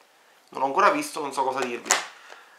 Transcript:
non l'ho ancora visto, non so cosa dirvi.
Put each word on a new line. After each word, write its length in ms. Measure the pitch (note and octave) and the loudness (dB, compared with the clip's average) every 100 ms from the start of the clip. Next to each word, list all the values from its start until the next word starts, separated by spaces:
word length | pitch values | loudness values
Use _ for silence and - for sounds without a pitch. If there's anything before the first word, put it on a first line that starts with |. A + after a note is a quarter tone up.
| _ _ _ _ _ | _ _ _ _ _
non 120 | - | -4
l'ho 60 | C3+ | 0
ancora 220 | C3+ G3+ | 4 4
visto, 300 | D3 D3 D#3+ | 4 -2 -6
non 140 | C#3+ | -6
so 100 | C#3 | -2
cosa 160 | C3 C3 | -2 -2
dirvi. 300 | B2 A#2 A2+ - - - - - - | -4 -6 -2 -2 -2 -14 -20 -20 -20